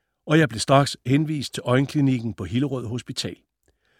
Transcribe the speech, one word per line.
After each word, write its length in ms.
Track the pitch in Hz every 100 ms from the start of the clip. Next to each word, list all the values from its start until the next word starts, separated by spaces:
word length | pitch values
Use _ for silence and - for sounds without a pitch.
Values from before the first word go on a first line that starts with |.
| _ _ -
Og 120 | 156
jeg 100 | 147
blev 120 | 110
straks 360 | - 139 139 - 127
henvist 480 | 143 156 151 -
til 80 | - -
øjenklinikken 680 | 127 139 151 135 131 113
på 100 | 101
Hillerød 420 | 90 117 139 131 107
Hospital. 500 | 120 - 131 92 - _ _ _ _ _ _